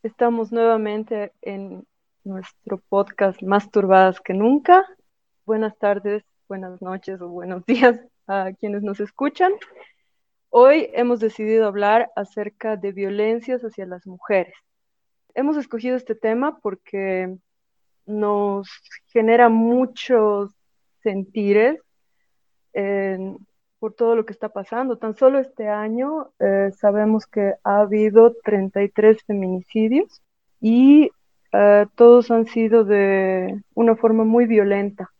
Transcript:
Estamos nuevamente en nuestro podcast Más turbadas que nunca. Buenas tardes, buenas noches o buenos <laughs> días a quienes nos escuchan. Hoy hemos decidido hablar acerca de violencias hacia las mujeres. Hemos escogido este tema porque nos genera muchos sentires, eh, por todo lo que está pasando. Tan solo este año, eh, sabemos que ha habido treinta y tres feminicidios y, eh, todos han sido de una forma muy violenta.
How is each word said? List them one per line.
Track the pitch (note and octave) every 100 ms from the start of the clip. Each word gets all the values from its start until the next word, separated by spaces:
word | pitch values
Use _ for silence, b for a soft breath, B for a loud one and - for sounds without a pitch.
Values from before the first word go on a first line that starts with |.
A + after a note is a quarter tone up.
Estamos | A3+ _ A#3+ A#3 A3
nuevamente | A#3 A3+ A3 G#3+ G#3+ A3 G#3+ G#3 _
en | - G3 G3 F#3 - _ _ _
nuestro | G3 F#3+ F#3 _ - F#3+ _
podcast | G3 G3 - G3 F#3
Más | F#3 G3+ G3+
turbadas | G#3+ G3 F#3+ F#3+ F#3
que | -
nunca. | F#3+ A3 C#4+ C#4+ F#4 F#4+ - _ _ _ _ -
Buenas | A3 A3 G#3+
tardes, | G#3 G3+ G3+ G#3 _ _ _
buenas | F#3+ F#3 F3+
noches | F#3 F#3+ - F#3+
o | F3
buenos | F3 F3+ F3+
<laughs> | G3+
días | A#3+ B3+ A#3 _ _ -
a | G3 F#3+ F#3+
quienes | G#3 G3+
nos | G#3 G3+
escuchan. | G#3 - C#4+ - F#4 G#4 b b b b _ _ _ _ _
Hoy | A#3 B3+ D4+ A3+
hemos | - A#3+ A#3+
decidido | A3 - G#3+ A3 G#3+
hablar | G3+ G3+ A3+ - -
acerca | G3 - G#3 _ A3 G#3
de | G3
violencias | F#3+ G3 G3+ G#3+ A#3 A3+ B3+
hacia | A#3 G#3 F#3+
las | F3+
mujeres. | F#3+ F3+ - G3 F3 _ _ _ _ _ _ _ _
Hemos | - C#4 D4+
escogido | C4 A#3 B3 B3+
este | B3 A3
tema | A3 A3+ C#4+ D4+
porque | G#3 G3 _ G3 F#3+ F#3 F#3 F#3 _ _ _ _ _ _
nos | - G#3+ G#3 G3+ G3+ G3 F#3+ - _ - _
genera | A#3 A3 A#3 A#3+
muchos | A3+ A3+ B3 B3+ - - A#3+ G#3+ G3+ G3+ _ _ _ _ _
sentires, | A3 G3 F#3+ A3 G3+ G3+ A#3+ D#4 _ _ _ _ _ _ _ _ _
eh, | - G3+ G3+ G3 F#3+ F#3+ - _ _ _ _
por | A3
todo | G#3 A#3
lo | A#3
que | A3+
está | G3 G#3+
pasando. | G3 F#3+ A3+ C4 A#3
Tan | A3 G#3
solo | C4 C#4
este | C4 - G#3+
año, | G#3 G#3+ A#3 C4+ D#4 C#4 _
eh, | G3+ G3 G3 F#3+
sabemos | G#3 G3+ G#3+ A3 -
que | - G3+ G3
ha | - G3+
habido | G#3 G#3+ G#3+ G#3 A#3 A#3
treinta | - G#3 G3 G3+
y | G3+
tres | - G#3+ G#3+
feminicidios | - G3+ F#3 F#3 - A3 A3 C4+ G#4+ _ _ _ _ _
y, | A3 A#3+ C4 D4 D4 _ _ _ _
eh, | G3+ G#3 G#3 G#3 -
todos | A#3+ B3 A#3
han | A3+ A3+
sido | A#3 A3 A3+
de | G3+ G3+ G3 G3 F#3+ F#3 F#3 G3+ _
una | - A3+ A3+
forma | A3+ A3
muy | A3 A#3 A#3+
violenta. | A3 G3+ G3+ G3+ G3+ F#3